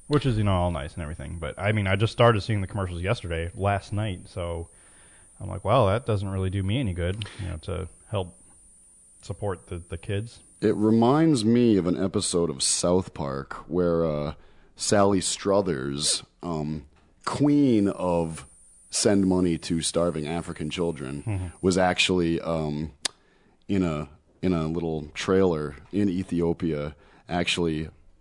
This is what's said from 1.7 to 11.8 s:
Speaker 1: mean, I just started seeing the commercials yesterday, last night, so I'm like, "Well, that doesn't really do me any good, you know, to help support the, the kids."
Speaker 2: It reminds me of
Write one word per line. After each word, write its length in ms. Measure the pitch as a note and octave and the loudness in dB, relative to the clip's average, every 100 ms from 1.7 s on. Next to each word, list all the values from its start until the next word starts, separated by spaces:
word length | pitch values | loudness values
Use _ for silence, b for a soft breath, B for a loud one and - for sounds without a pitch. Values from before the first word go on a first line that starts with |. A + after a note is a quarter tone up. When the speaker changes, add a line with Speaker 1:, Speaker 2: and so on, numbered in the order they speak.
Speaker 1:
mean, 140 | G#2+ F#2+ | 0 0
I 80 | G2 | 2
just 160 | A2 | 0
started 280 | - B2 G#2+ | 4 4 4
seeing 200 | - G#2 | 0 -2
the 60 | F#2 | -2
commercials 340 | G2+ F#2 F2 | -4 -4 -4
yesterday, 500 | F#2 A#2+ F2+ E2 E2+ | -2 -2 -2 -4 -4
last 380 | - G2 G2 - | -2 -2 -2 -4
night, 300 | G2+ G#2+ F2+ - | -4 -4 -6 -10
so 400 | F#2+ F2 E2+ F2 B B B B B B - | -8 -6 -6 -10 B B B B B B -14
I'm 80 | F#2+ | -10
like, 160 | F#2 G2 | -6 2
"Well, 220 | B2+ G2 | 4 4
that 180 | A2+ - | 2 0
doesn't 240 | G2+ G2 | -2 -2
really 200 | F#2+ F#2+ | -2 -2
do 140 | G2 | -2
me 160 | F#2+ B2 | -2 -2
any 140 | G#2+ | -2
good, 320 | E2+ F2 G#2+ G2+ - | -2 -4 -4 -10 -10
you 60 | F2 | -8
know, 80 | E2+ | -8
to 240 | - F2 E2+ - - | -8 -8 -8 -14 -8
help 240 | G2+ F2+ - _ _ _ _ _ _ _ _ | -6 -6 -12 _ _ _ _ _ _ _ _
support 460 | - G2 G2+ F2+ - | -14 -8 -6 -6 -10
the, 120 | F2+ - | -12 -10
the 80 | F2+ | -12
kids." 420 | - G2+ A#2 - _ - | -6 -6 -6 -14 _ 0
Speaker 2:
It 140 | A2 F2+ | 0 4
reminds 680 | G#2+ A2+ A#2 D3+ E3 C3 | 4 6 6 6 4 4
me 320 | G#2+ A#2+ A#2+ | 4 4 6
of 80 | G2 | 6